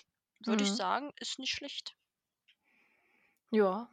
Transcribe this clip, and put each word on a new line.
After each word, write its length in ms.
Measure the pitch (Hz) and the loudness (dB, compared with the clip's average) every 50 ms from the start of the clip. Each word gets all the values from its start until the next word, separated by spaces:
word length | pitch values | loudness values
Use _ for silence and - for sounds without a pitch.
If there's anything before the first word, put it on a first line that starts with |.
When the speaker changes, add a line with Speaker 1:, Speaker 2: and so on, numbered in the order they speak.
| - _ _ _ _ _ _ _ - | -20 _ _ _ _ _ _ _ -2
Speaker 1:
würde 180 | 226 220 214 208 | 0 2 2 2
ich 80 | 202 | 2
Speaker 2:
Mhm. 40 | 202 | 0
Speaker 1:
sagen, 360 | 233 196 180 190 226 285 - - - | 0 0 0 0 0 -2 -6 -10 -10
ist 200 | 240 - - - | -10 -10 -8 -6
nicht 120 | 262 262 | -6 -6
schlecht. 440 | - - 294 277 - - - - - _ _ _ _ _ _ _ _ _ _ _ _ _ _ _ _ _ _ _ _ _ _ _ _ _ _ _ _ _ _ _ | -6 -6 -6 -10 -10 -12 -12 -14 -18 _ _ _ _ _ _ _ _ _ _ _ _ _ _ _ _ _ _ _ _ _ _ _ _ _ _ _ _ _ _ _
Speaker 2:
Ja, 360 | - 220 202 190 185 214 240 - | 4 4 4 4 4 0 -6 -10